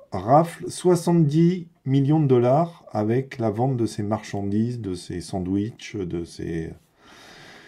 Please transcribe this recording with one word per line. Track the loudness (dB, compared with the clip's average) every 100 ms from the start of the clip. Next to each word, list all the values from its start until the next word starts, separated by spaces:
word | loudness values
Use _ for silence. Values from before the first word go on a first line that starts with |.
| -10
rafle | -6 4 4 4 -4 -12
soixante-dix | -2 2 2 4 4 4 4 4 2 -6 _ 0
millions | 2 4 4
de | 4
dollars | 4 4 2 0 -6 -8
avec | -4 0 -2 -4 -4
la | -4
vente | 0 -2 0
de | -4
ses | -4
marchandises, | -4 -4 -6 -6 -2 -2 -2 -4
de | -8
ses | -8 -8 -10
sandwichs, | -8 -6 -2 -2 -4 -8 -12 -8
de | -6 -6 -8
ses... | -10 -8 -6 -8 -12 _ _ -20 -20 -20 -20 -20 -20